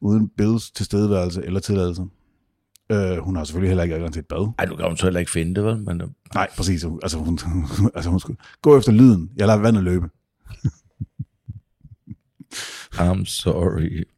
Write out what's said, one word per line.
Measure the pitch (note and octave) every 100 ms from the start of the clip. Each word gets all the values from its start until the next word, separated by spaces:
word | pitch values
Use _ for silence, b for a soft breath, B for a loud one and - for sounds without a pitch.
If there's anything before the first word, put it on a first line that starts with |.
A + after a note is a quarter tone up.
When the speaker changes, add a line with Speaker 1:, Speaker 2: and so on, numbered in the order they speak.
Speaker 1:
uden | G2+ A2 G#2+
Bills | - G#2 A2+ -
tilstedeværelse | - G2+ G2+ G#2 F#2+ F2+ F2
eller | - F#2+
tilladelse. | - G2 F2+ F2 F#2 _ _ _ _ _ _ _ -
Øh, | G#2+ F#2 F2
hun | E2 F2+
har |
selvfølgelig | D2+ E2+ F#2
heller | F#2
ikke | E2+
adgang | D#2+ E2+
til | D#2+
et | -
bad. | D#2 G#2+ A#2
Speaker 2:
Ej, |
du | F2+ -
kan | E2+
jo | E2
så | F#2
heller | F2
ikke | F2
finde | F2 E2
det, | F#2
vel? | G#2+ A2+
Men, | G2+ F2
øh, | F2 - -
Speaker 1:
Nej, | - G2 -
præcis. | F2 E2+
Hun, | E2 D#2+
altså, | F#2 D#2
hun, | D#2+ E2 F2 F2 D2+
<laughs> | - G2
altså, | E2+ E2
hun | F2
skulle | - - B B
gå | D3+ C#3+
efter | A#2+
lyden. | A2 B2+ F#2+ D#2+ -
Jeg | G#2
lader | G#2+
vandet | A2 G#2+
løbe. | F2+ F2+ E2+ _ _ _ - - - - _ - - - - _ - - _ _ - - - - _ - - B B B B
Speaker 2:
I'm | - F2 F#2+
sorry. | F#2 - - D#2+ F2+ - D#2+ D#2 -